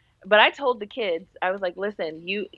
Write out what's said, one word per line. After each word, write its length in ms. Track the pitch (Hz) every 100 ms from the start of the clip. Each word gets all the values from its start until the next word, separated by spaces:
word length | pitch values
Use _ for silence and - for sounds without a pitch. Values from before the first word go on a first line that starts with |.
| _ _
but 140 | 185 208
I 120 | 262
told 280 | - 277 247
the 60 | 208
kids, 400 | - 208 165 190 -
I 80 | 180
was 100 | 196
like, 160 | 185 175
"Listen, 500 | 202 208 165 160 175
you," 200 | 202 214